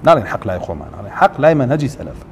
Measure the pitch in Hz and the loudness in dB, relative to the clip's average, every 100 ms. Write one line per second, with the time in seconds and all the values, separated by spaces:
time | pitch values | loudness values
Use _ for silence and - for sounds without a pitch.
0 | 156 160 95 - 104 90 - 78 73 - | 6 4 2 -6 -6 -6 -6 -10 -12 -14
1 | 98 - 196 - 147 156 123 147 139 - | -14 0 0 4 4 4 2 0 -2 -6
2 | 80 - - | -12 -14 -18